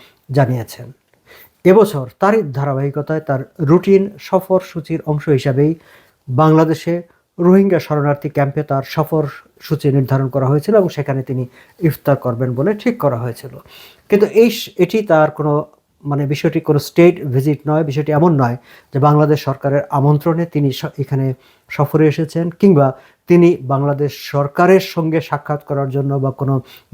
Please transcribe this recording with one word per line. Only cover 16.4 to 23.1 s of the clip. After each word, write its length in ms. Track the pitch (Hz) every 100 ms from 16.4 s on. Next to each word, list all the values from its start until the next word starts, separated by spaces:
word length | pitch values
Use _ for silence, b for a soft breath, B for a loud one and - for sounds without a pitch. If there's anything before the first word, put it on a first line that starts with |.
| 165 160
কোনো 180 | 160 147
স্টেট 360 | - - 175 175 147
ভিজিট 340 | 127 139 147 147
নয়, 160 | 151
বিষয়টি 280 | 156 135 151
এমন 200 | 147 175 151
নয় 140 | 123 120 b b b
যে 60 | 139
বাংলাদেশ 400 | 147 151 151 147
সরকারের 380 | - 135 143 139 143
আমন্ত্রণে 540 | 147 139 147 170 165 170
তিনি 260 | 151 143
স-, 220 | 131 156 -
এখানে 360 | 135 135 131 131 b b _
সফরে 400 | - 143 151 156
এসেছেন 420 | 147 156 165 170
কিংবা 360 | - 202 160 135 B B